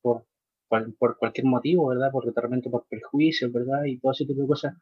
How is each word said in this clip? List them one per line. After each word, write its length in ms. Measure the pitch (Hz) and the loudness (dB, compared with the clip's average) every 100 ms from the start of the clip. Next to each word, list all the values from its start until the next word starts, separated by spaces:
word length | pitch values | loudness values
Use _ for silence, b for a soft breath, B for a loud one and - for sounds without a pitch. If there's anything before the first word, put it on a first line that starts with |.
Por 240 | 123 120 _ _ _ _ _ | 2 0 _ _ _ _ _
cual-, 260 | 113 113 - | -2 -2 0
por 200 | 120 - | 0 0
cualquier 280 | 113 123 135 | -4 0 2
motivo, 420 | 123 139 180 139 | 2 2 2 2
¿verdad? 220 | 127 135 | 0 0
Por, 160 | 131 120 | 0 -2
de 140 | 113 | -2
repente 280 | 120 127 123 | -2 -4 -2
por 180 | 120 _ | -6 _
prejuicios, 640 | 113 - 143 160 160 123 | -12 -4 2 2 2 -2
¿verdad? 320 | 120 123 139 | -2 -2 -2
Y 140 | 147 127 | -2 0
todo 140 | 131 | -2
ese 140 | 139 143 | 0 -2
tipo 160 | 135 | -2
de 60 | 139 | 0
cosas. 260 | 143 147 - | 0 -2 -8